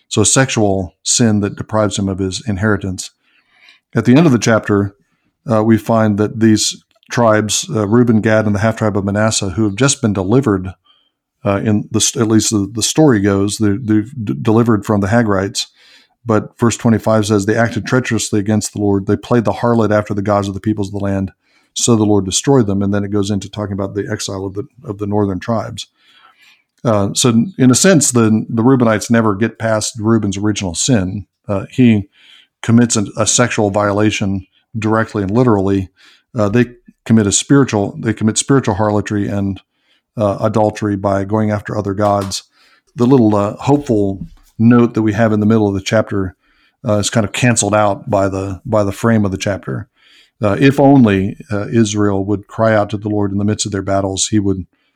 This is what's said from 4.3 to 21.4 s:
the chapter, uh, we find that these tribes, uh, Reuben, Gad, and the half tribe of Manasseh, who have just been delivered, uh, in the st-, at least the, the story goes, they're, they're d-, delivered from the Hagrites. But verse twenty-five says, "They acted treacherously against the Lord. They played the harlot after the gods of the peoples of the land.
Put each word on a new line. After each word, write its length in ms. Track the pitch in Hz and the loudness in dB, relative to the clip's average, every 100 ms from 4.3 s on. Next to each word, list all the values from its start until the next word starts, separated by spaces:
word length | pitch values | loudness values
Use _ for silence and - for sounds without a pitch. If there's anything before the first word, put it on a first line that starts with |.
the 80 | 120 | 2
chapter, 560 | 120 107 - 101 104 - _ _ _ _ - | 2 0 2 0 0 -6 _ _ _ _ -2
uh, 140 | 110 | 0
we 140 | 110 110 | 4 2
find 400 | - 113 110 101 | 2 0 2 0
that 220 | 107 117 | -2 2
these 440 | 110 107 - - _ _ - | 2 2 0 -8 _ _ -8
tribes, 600 | - 117 107 107 - - | 0 2 2 0 -4 -4
uh, 180 | 123 101 | -4 -2
Reuben, 320 | 117 117 110 | 0 2 2
Gad, 260 | 110 110 104 | 2 2 0
and 80 | |
the 60 | 101 | 0
half 160 | 113 110 | -2 0
tribe 220 | 110 101 | -2 -2
of 80 | 98 | -2
Manasseh, 460 | 101 110 - 101 | 0 0 -2 -4
who 120 | 87 | -4
have 120 | 107 98 | -4 0
just 260 | 135 - | -2 0
been 100 | 113 | -2
delivered, 640 | 98 92 127 117 98 92 - _ _ _ _ _ _ 101 | -2 0 2 2 0 -2 -14 _ _ _ _ _ _ -4
uh, 160 | 101 | -2
in 240 | 117 104 - | 0 -2 -2
the 120 | 110 | -2
st-, 200 | - - | -2 0
at 60 | 110 | 2
least 220 | 110 - | 2 2
the, 200 | 107 98 | 0 -2
the 140 | 113 | -4
story 380 | - - 156 110 | -4 2 4 4
goes, 360 | 101 98 101 - | 2 0 -2 -2
they're, 200 | 104 101 | -2 0
they're 240 | 107 107 | 0 0
d-, 340 | 107 - 107 135 | -2 -6 -8 -4
delivered 440 | 120 110 117 107 - | 2 2 4 2 0
from 140 | 104 | 0
the 80 | 98 | 2
Hagrites. 600 | 117 110 95 98 - - _ _ _ _ _ 113 | 0 2 0 -2 -4 -10 _ _ _ _ _ -2
But 340 | 107 - - | -2 -2 -2
verse 160 | 117 - | -2 0
twenty-five 500 | 120 107 - 110 101 | 0 2 2 0 2
says, 200 | 104 98 | 0 2
"They 100 | 113 | 0
acted 300 | 113 107 92 | -2 -4 -2
treacherously 560 | 127 - 110 - 107 | -2 -2 -4 -2 -4
against 320 | 101 107 - | 0 -2 -2
the 60 | 104 | -4
Lord. 260 | 104 101 98 | 0 0 0
They 100 | 101 | -4
played 300 | - 123 104 | 0 0 0
the 80 | |
harlot 380 | 95 120 113 107 | 0 0 2 2
after 220 | 104 104 | 0 -2
the 80 | 104 | -4
gods 280 | 98 101 101 | -2 -2 -2
of 40 | |
the 60 | 98 | -4
peoples 300 | 107 107 98 | -4 -4 -6
of 20 | |
the 140 | 101 98 | -6 -4
land. 260 | 98 95 - | -4 -4 -10